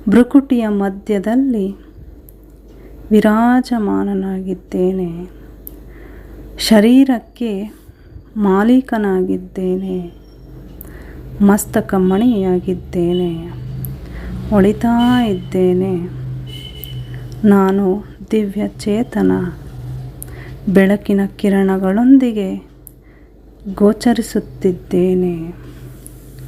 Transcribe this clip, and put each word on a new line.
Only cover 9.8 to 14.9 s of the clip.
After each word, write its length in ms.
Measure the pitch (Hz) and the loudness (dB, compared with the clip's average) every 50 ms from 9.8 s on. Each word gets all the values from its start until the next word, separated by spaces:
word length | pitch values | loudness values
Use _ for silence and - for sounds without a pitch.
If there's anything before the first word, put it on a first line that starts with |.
| 190 190 185 180 175 170 - - - - - - - - - - - - - - - - - - - - - - - - - - | -4 -4 -6 -6 -8 -10 -14 -20 -20 -20 -20 -20 -20 -20 -20 -18 -18 -18 -18 -18 -18 -18 -18 -18 -18 -18 -18 -18 -16 -14 -2 2
ಮಸ್ತಕ 520 | 202 196 202 208 - - - 233 - - 202 | 4 4 4 4 2 -2 -2 -2 -2 0 0
ಮಣಿಯಾಗಿದ್ದೇನೆ, 1600 | 190 185 185 190 196 240 254 233 196 190 185 180 180 180 190 180 175 - - - 180 170 175 180 180 180 175 165 165 170 175 - - - - - - - - - - - - - - - - - - - - | 2 2 2 2 2 2 2 2 2 2 0 0 0 -2 -2 -4 -6 -6 -6 -4 -2 0 0 0 0 -2 -2 -4 -6 -10 -12 -12 -12 -10 -10 -10 -8 -10 -10 -10 -12 -14 -14 -12 -12 -10 -10 -10 -8 -4 0
ಹೊಳಿತಾ 760 | 220 202 185 208 208 208 - 233 | 2 4 4 4 2 2 0 0